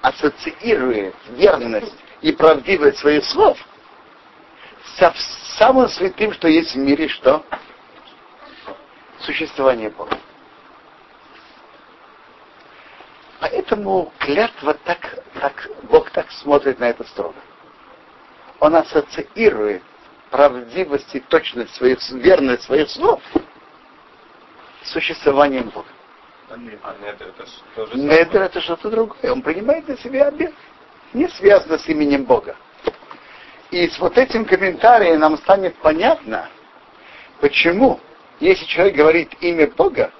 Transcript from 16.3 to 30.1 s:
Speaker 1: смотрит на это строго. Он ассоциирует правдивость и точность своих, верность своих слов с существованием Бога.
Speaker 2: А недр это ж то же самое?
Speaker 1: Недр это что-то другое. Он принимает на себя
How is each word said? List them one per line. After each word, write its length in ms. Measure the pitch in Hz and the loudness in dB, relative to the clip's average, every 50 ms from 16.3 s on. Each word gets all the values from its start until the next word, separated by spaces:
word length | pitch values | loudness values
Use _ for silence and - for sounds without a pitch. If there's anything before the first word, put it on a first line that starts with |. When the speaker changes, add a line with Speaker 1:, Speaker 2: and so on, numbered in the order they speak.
Speaker 1:
смотрит 480 | - - - 143 143 139 139 139 127 - | -16 -12 -2 0 0 2 2 0 -4 -2
на 100 | 123 120 | -2 -4
это 140 | 117 - - | -4 -4 -12
строго. 300 | - - - 95 82 - - - - - _ - _ _ _ - - - _ - _ _ _ - _ - - - - - - | -16 -10 -10 -10 -10 -10 -16 -20 -20 -20 _ -20 _ _ _ -20 -20 -20 _ -20 _ _ _ -20 _ -20 -20 -20 -20 -4 0
Он 160 | 151 151 160 | 2 4 4
ассоциирует 1080 | 165 - - - 160 143 - - - - - - 208 226 208 - 107 104 104 101 90 - _ _ - _ - _ _ _ _ | 2 0 2 -2 -2 -2 -2 -10 -14 -14 -12 -6 2 2 2 2 2 -4 -4 -4 -6 -10 _ _ -20 _ -20 _ _ _ _
правдивость 840 | - 131 143 143 123 127 120 117 123 180 185 156 143 135 - - - | 2 4 4 4 2 -2 -14 -10 -6 -6 -4 -4 -4 -6 -6 -8 -12
и 40 | 135 | -12
точность 560 | - _ - 160 156 - - 123 113 - - | -6 _ -2 0 0 -2 -10 -10 -10 -10 -8
своих, 240 | - 127 127 127 127 - - | -2 0 0 0 0 -6 -12
верность 520 | 127 127 120 170 190 151 139 131 123 120 - | -12 0 4 4 4 4 2 -2 -2 -4 -4
своих 260 | - 135 151 151 - | -2 -2 -2 -2 -2
слов 320 | - 254 320 415 440 - - - - 349 - - - - _ _ _ _ _ _ _ _ _ _ _ _ _ _ _ _ _ _ _ - - - - - - | -6 -2 0 0 0 0 -4 -6 -6 -6 -6 -6 -20 -20 _ _ _ _ _ _ _ _ _ _ _ _ _ _ _ _ _ _ _ -20 -20 -20 -20 -20 -18
с 80 | - | -10
существованием 800 | - 165 - - 165 - - 151 139 135 147 143 135 131 120 107 | -8 -6 -6 -6 -8 -2 -2 0 4 4 2 2 2 -4 -8 -8
Бога. 180 | - - - - - - _ _ - _ _ _ _ _ _ - | -12 -16 -18 -18 -20 -20 _ _ -20 _ _ _ _ _ _ -20
Speaker 2:
А 80 | - | -20
недр 680 | 120 120 113 107 104 - 101 95 95 101 104 104 - - | -20 -18 -20 -20 -18 -16 -16 -16 -14 -14 -16 -14 -14 -18
это 180 | 92 92 - - | -20 -20 -20 -20
ж 40 | - - - - - - | -20 -20 -20 -20 -18 -12
то 100 | 113 110 | -10 -10
же 60 | 107 | -8
самое? 180 | 117 131 143 147 | -6 -4 2 4
Speaker 1:
Недр 320 | 156 160 170 165 175 196 | 6 6 4 4 2 0
это 200 | 190 180 - 180 | 0 0 -4 -8
что-то 280 | - - 170 - - 214 | -6 -6 -8 -6 -6 -4
другое. 420 | 226 220 226 214 - - - - | -2 -2 -2 -2 -4 -8 -4 -4
Он 100 | - 262 | -4 -4
принимает 460 | 127 151 160 185 214 254 302 330 311 | -4 -6 -6 -2 0 0 0 0 -2
на 100 | - 269 | -10 -12
себя 300 | 226 - 240 | -10 -10 -6